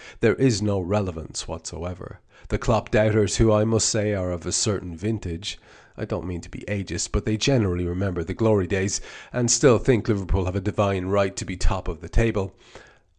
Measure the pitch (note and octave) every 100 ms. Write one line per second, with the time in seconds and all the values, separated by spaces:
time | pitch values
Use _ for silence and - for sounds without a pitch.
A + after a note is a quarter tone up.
0 | - - A2+ - C3 G#2 G#2 G2 F2 G#2
1 | F#2+ D#2+ - - - E2 - E2 F2 F2+
2 | - - _ _ - G#2+ - A2 - A2
3 | A2 A2 G2 - A2+ G#2+ A2 A2+ - A2
4 | G#2 G2 F2+ F2 F2+ - A2 G2 F2+ E2
5 | G#2 A2 F#2 E2 - - - - - -
6 | G#2 G2 F2+ F2 - - - G#2 F#2 F2
7 | - G#2+ G#2+ G#2+ - C3 G2+ F2 F2 F2+
8 | G2 E2+ E2 F2 A2 G#2 F2+ F#2+ G2 -
9 | - - - B2 A#2+ - C#3+ A2 - A#2
10 | G#2+ G#2 F#2 G2+ F#2 G2 F#2+ G2+ G2+ G2
11 | F#2 G2+ G2 F#2 F2+ F2+ - F#2+ - D#2+
12 | E2+ - A#2 G#2 G2 - - - - _
13 | _